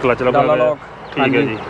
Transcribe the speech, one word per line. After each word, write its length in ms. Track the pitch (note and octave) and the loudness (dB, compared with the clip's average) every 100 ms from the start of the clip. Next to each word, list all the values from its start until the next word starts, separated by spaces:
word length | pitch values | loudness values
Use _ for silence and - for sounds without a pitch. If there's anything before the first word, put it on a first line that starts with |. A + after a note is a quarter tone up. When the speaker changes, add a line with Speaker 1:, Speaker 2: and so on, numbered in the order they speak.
Speaker 1:
ਕਲੱਚ 200 | B2+ A#2+ | 0 0
ਲੌਕ 120 | B2+ | 2
Speaker 2:
ਡਾਲਾ 180 | C#3+ C#3 | 2 2
Speaker 1:
ਹੋਇਆ। 120 | - | 2
Speaker 2:
ਲੌਕ। 140 | D#3 D3 | 2 -2
Speaker 1:
ਠੀਕ 400 | - - - - | -8 -18 -10 -2
ਹੈ 40 | |
Speaker 2:
ਹਾਂਜੀ। 200 | C3+ A#2+ | 2 2
Speaker 1:
ਜੀ। 160 | A2 A2 | 0 -2